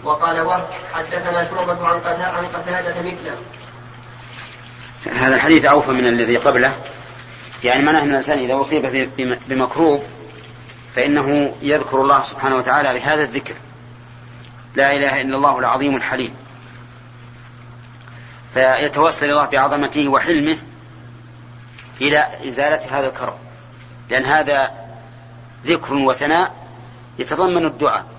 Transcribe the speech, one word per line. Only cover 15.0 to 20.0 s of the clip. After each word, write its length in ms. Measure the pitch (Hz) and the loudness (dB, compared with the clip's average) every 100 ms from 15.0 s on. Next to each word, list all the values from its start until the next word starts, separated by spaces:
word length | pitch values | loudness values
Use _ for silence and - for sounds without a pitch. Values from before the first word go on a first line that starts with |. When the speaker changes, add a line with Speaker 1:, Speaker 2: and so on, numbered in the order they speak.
| 139 135 | 0 0
Speaker 2:
إلا 140 | 131 135 | -2 2
الله 240 | 143 127 | 2 2
العظيم 360 | 127 127 143 131 | 2 2 0 0
الحليم"، 400 | - 127 120 - - - - - - - - - - - - - - - - - - - - - - | -2 -4 -6 -8 -20 -20 -20 -20 -20 -20 -20 -20 -20 -20 -20 -20 -20 -20 -20 -20 -20 -20 -20 -20 -6
فيتوسل 760 | - 131 127 147 143 160 156 147 | 2 4 4 0 2 2 2 0
الله 160 | 147 143 | 2 2
بعظمته 600 | 139 139 143 139 147 | 2 2 2 -2 0